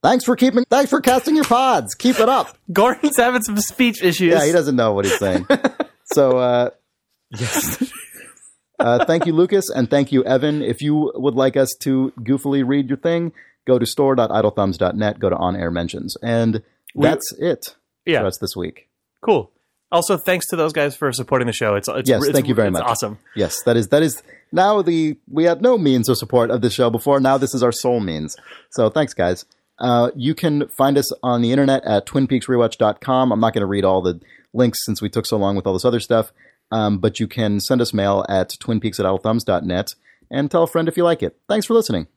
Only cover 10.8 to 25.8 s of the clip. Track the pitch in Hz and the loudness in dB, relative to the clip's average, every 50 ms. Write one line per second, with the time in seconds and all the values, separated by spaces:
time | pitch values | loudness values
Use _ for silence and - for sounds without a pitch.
10.8 | 147 147 151 151 151 135 - - 127 143 120 123 131 135 - 143 135 127 - _ | -2 -2 0 0 0 -2 -4 -2 -2 -2 0 2 0 2 2 2 0 0 -2 _
11.8 | - 143 135 131 131 131 - - 117 107 135 135 - 143 139 139 131 120 139 143 | -4 -2 0 0 0 -2 -4 -8 -2 -2 -2 -2 0 -2 0 0 0 2 0 0
12.8 | 139 123 139 135 - 165 170 170 170 170 - - - _ _ _ _ - 131 127 | 0 -2 -4 -4 -2 -2 -2 0 -2 -4 -8 -12 -20 _ _ _ _ 2 2 4
13.8 | 117 110 - - 143 135 135 123 117 110 - 107 107 104 - - 101 98 95 82 | 4 0 0 0 2 2 4 2 2 2 2 2 2 2 2 0 -2 -2 0 0
14.8 | 98 90 - 104 107 104 104 - - 95 92 - 92 90 90 87 85 85 85 85 | 0 -2 0 0 -2 -2 -2 0 -2 -2 0 0 -2 -2 -2 -2 -4 -4 -4 -4
15.8 | 85 85 - - - - - - - 113 117 117 117 113 107 113 - _ _ _ | -4 -6 -8 -10 -10 -12 -12 -10 -6 -2 -2 0 0 0 -2 -2 -6 _ _ _
16.8 | _ _ - - 143 156 160 - - - - - - 175 151 - - - - _ | _ _ -4 0 0 0 0 0 -6 -10 -10 -6 -4 -4 -4 -4 -8 -18 -20 _
17.8 | _ _ _ _ _ - 165 131 104 98 92 - - 95 - - 87 85 - - | _ _ _ _ _ -2 -2 0 0 -2 -4 -6 -8 -8 -8 -8 -10 -10 -10 -14
18.8 | _ _ _ _ _ _ _ _ - - 208 147 101 _ _ _ _ _ _ _ | _ _ _ _ _ _ _ _ 0 0 0 0 0 _ _ _ _ _ _ _
19.8 | _ _ - 170 165 - 202 170 - - 180 180 180 - - 165 156 156 151 165 | _ _ -2 -2 0 0 -2 -2 0 -2 -2 -2 -2 -6 -2 -2 -2 -2 0 -2
20.8 | 147 143 139 - - 139 120 123 123 - 139 131 123 120 110 - 120 110 101 101 | -2 -2 -2 -4 -4 -4 -4 -4 -4 -2 -2 0 0 -2 -4 -2 0 0 0 0
21.8 | 98 - - 127 127 127 127 107 139 143 143 139 127 - 120 104 110 101 92 82 | -2 -4 -6 -4 0 2 2 2 2 0 0 0 0 2 2 2 2 0 0 -2
22.8 | - 123 117 - - 107 107 - _ _ - - 104 85 - - - - 117 117 | -2 -2 -2 -2 -4 -8 -8 -10 _ _ -4 -4 -4 -4 -4 -4 -2 0 0 0
23.8 | 110 95 - 147 160 160 - - - _ - - _ _ - 165 185 202 214 208 | 0 2 2 2 2 2 -2 -6 -14 _ -20 -20 _ _ 0 2 2 4 2 2
24.8 | 185 165 170 165 160 156 151 - _ _ 131 147 165 175 170 - 202 247 254 226 | 0 0 0 0 0 -2 -4 -8 _ _ -2 2 2 2 2 2 2 2 2 4